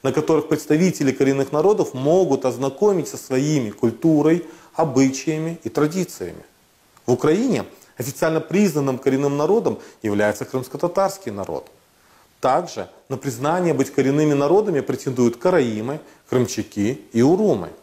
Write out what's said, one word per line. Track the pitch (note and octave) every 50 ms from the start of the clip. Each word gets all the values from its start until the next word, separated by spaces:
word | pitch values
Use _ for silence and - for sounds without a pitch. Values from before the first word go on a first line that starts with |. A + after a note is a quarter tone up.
| -
на | C3+
которых | A2+ D#3 D3+ - D#3+ D3+ D3+
представители | - D#3 D3 - - D3+ D#3 F3+ F#3 - - D3+ C3+
коренных | C3 - C#3 C3+ C3+ C#3 C#3 C#3
народов | D3+ D3 D#3+ G3 G#3+ F#3 D#3 - -
могут | B2+ C3 D3 E3 F#3 F#3 D#3 C#3 - -
ознакомиться | B2+ A#2 A#2+ C3+ C3+ C3+ - G3+ G#3 G3 F3 C#3 - -
со | - -
своими | - C3 C3 C#3+ D3+ D#3 C#3+ A#2+ G#2
культурой, | G#2+ - - A#2 A2+ - - E3 D#3+ D3 D3 D#3 E3 F3 E3+ - - - - - _
обычаями | - E3 D3+ A#2+ C3 C3+ - - - - E3 D#3 D#3 D#3+ E3 E3+ E3+ -
и | -
традициями. | - D3 D3+ D#3 E3 F#3+ F3 - - - F#2 E2+ E2 D#2+ - _ _ _ _ _ _ _ _ _ _ _ _
В | - B2+
Украине | - - D3+ D#3+ G3+ B3+ C4+ G3 A#2 F2+ - - - - _ _
официально | - A2+ C#3 - - F3 D#3+ D#3+ D#3+
признанным | D#3 - D#3+ G3 G#3 F#3+ D3+ D3 C#3 C#3 C3 C3+
коренным | - C#3 C3 C3+ C#3+ C#3+ C#3+
народом | C#3+ D3 D#3+ G3+ A#3 F#3 C3 G#2 - - - - _ -
является | G#2+ G#2 G2+ G#2 G#2 G#2 - C3
крымско-татарский | - - C3 B2 - - C#3 - E3+ F3 G3 G3 F#3 F#3+ - - A#2+
народ. | G2+ G2+ F#2 - D#2+ C2+ - - _ _ _ _ _ _ _ _ _ _ _ _ _ _
Также | - C3 C3+ E3 F3+ - - A2+ F2+ - - - _ _
на | C3+
признание | A#2+ - C#3+ A#2 A2+ C3+ D3 E3 F#3 F3+ E3+ D3
быть | C3 C3+ C3+
коренными | - - C3 C3+ C#3 D3 D#3 D3+ D3
народами | C#3 C#3+ C#3+ F3 G#3 G#3+ G#3 E3+ C#3
претендуют | - - C3 - - C#3 B2 B2 B2 A#2+ A#2
караимы, | - - F3+ F#3 E3 C3 A#2+ G#2+ G#2+ G#2+ B2+ C#3+ D#3+ - - - _ _ _
крымчаки | B2 B2+ A#2+ A2 - - G2 - - G#2 G2+ G#2+ C3+ - - -
и | - A2+
урумы. | A#2+ C#3+ F3+ G3 A3 G3 C#3 G2+ E2+ D#2+ - -